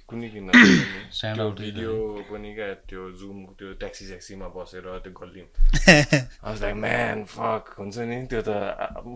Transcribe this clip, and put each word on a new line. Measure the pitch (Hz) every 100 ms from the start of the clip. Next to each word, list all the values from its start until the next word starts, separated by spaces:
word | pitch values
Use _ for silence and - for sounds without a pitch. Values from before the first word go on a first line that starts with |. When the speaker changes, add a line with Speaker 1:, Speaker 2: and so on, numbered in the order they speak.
| -
Speaker 1:
कुनै | 117 -
किन | 208 190
Speaker 2:
<coughs> |
Stand | 247 202 175 131 - - - 110 110
Speaker 1:
त्यो | 107
Speaker 2:
out | 98
Speaker 1:
भिडियो | 107 107 113 110 107
Speaker 2:
होइन। | 104
Speaker 1:
पनि | 95 107 104 107
क्या, | 101
त्यो | 95 - 92 92
जुम, | 92 98 98 92
त्यो | - 95
ट्याक्सी | 92 98 - 95
स्याक्सीमा | 90 - 98 90
बसेर | 90 87 90
त्यो | 92 92 92
गल्लीमा। | 90 90 92 85 - -
Speaker 3:
<laughs> | 147 190 151 143 143 123 - 107
Speaker 1:
I |
was | 107
like, | 104
"Man, | 104 117 120 117 107 101 113
fuck," | 113 110 - -
हुन्छ | 101 113
नि, | 117 123 127
त्यो | 113
त, | 107
आ, | 104 98 - - - 120